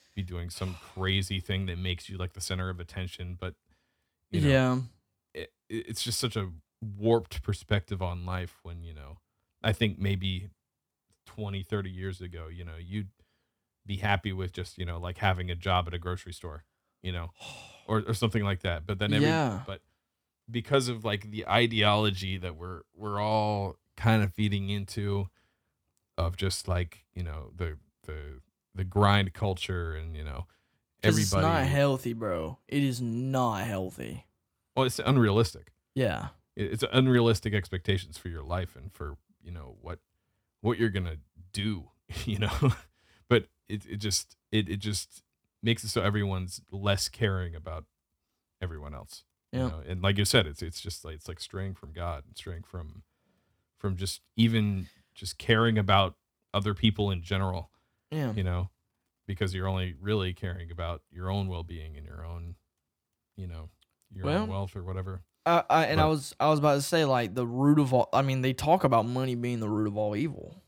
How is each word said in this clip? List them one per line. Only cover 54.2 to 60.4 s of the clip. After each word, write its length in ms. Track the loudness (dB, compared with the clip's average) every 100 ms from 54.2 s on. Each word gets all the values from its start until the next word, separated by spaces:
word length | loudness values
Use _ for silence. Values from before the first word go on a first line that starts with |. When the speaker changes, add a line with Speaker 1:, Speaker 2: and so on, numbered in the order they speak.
| _ 4
Speaker 1:
even 520 | 6 6 2 0 -4 _ _
just 240 | -12 -12 -4
caring 400 | 4 6 6 4
about 380 | 6 6 4 -2 _ _ _
other 200 | -2 0
people 380 | 4 4 4 2
in 100 | 0
general, 480 | 0 0 0 -4 -8 _ _ _ _
Speaker 2:
Yeah. 220 | -4 -2
Speaker 1:
you 100 | -2
know, 260 | 0 0 -2 -8 _ _ _ _ -8
because 260 | -2 -2
you're 140 | -2 -2
only 260 | -2 -2 -4
really 340 | -2 0 -2
caring 380 | -4